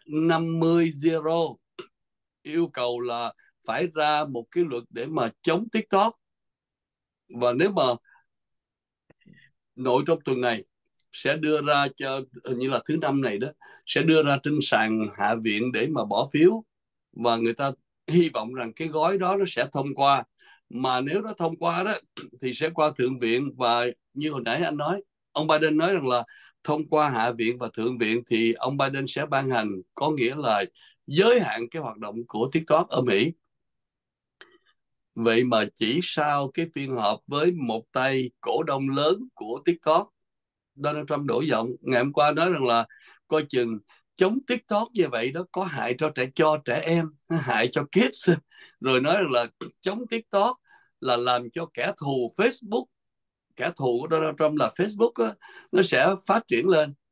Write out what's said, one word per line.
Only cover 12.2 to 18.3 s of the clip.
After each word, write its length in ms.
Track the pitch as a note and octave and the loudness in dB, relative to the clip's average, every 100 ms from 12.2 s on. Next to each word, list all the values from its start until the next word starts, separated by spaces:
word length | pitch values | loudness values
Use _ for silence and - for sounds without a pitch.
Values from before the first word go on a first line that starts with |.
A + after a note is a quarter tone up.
| C3 - | -8 -14
hình 140 | - B2 | -8 -4
như 100 | C3 | -2
là 120 | B2 - | -2 -2
thứ 80 | D#3 | -2
năm 240 | D3+ C#3 | 0 0
này 180 | B2+ G2+ | -2 -4
đó, 100 | C3 - - - - | -6 -10 -20 -20 -4
sẽ 160 | - | 0
đưa 200 | D#3+ D#3+ | 4 4
ra 160 | C#3+ C#3 | 4 2
trên 160 | C#3+ D3 | 0 -2
sàn 440 | C#3 G#2+ A2 A2 G#2+ G2+ | 2 2 2 0 -2 -2
Hạ 160 | G#2 A#2 | -2 0
viện 300 | A2 G#2 B2 | 0 -2 -2
để 140 | G#2+ C3+ | -2 -2
mà 180 | C#3+ | -2
bỏ 240 | G#2+ G#2 B2+ | -2 0 0
phiếu. 320 | D3 F3 A3+ - _ _ _ _ | 6 6 4 -6 _ _ _ _
Và 240 | - A#2 A#2 | -2 0 2
người 180 | A#2 | 0
ta 180 | A#2 C#3 C#3 _ _ - | 0 -4 -4 _ _ 0
hy 240 | E3 E3 | 2 4